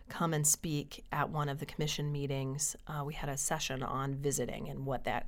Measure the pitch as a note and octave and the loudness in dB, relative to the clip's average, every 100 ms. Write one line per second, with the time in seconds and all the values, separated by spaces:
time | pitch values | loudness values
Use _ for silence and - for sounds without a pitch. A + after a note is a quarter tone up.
0 | - - E3+ D#3 D3 - E3+ D3 C#3+ - | -8 -2 2 4 4 4 2 0 -2 -8
1 | - D3+ C#3 D3+ C#3+ C#3 D#3 - D3 - | -4 0 2 2 0 0 -4 0 0 2
2 | D3 D3 C#3 C3+ C3+ C3+ - - - D3+ | 0 0 0 0 0 0 -2 -2 -6 -4
3 | C#3+ D3+ D3 C3+ - D#3+ - C3 B2 C3 | -4 -4 -2 0 0 0 0 -2 0 0
4 | C#3 C#3 C#3+ C#3 A#2+ - C3+ C#3 C3+ B2+ | 0 0 2 2 0 -2 -6 -4 -2 0
5 | - A2 | 0 0